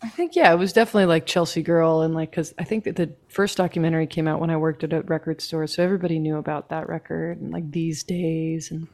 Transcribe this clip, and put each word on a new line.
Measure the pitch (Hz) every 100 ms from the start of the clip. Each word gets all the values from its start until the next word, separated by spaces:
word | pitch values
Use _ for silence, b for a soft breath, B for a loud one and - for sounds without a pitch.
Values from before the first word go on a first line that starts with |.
I | 226
think, | - 339
yeah, | 349 185
it | 170
was | 190
definitely, | 226 226 208 180
like, | 165
Chelsea | - 180 165 170
Girl, | 160 170 165 160
and, | 160
like, | 160 156
'cause | - 147 -
I |
think | 170 220
that | -
the | 175 156 - _
first | - 202 -
documentary | 180 170 160 160
came | 156 165 156
out | 160
when | 165
I | 160
worked | 160 147
at | -
a | 165
record | 190 156 160 156
store, | - 160
so | 156 -
everybody | 180 196 175 160
knew | 156 151
about | 151 151 -
that | 160 -
record | 165 - 165 165 170
and, | -
like, | 170 156
These | 165 165 151
Days | - 175 165 160 160 160 -
and | 160 160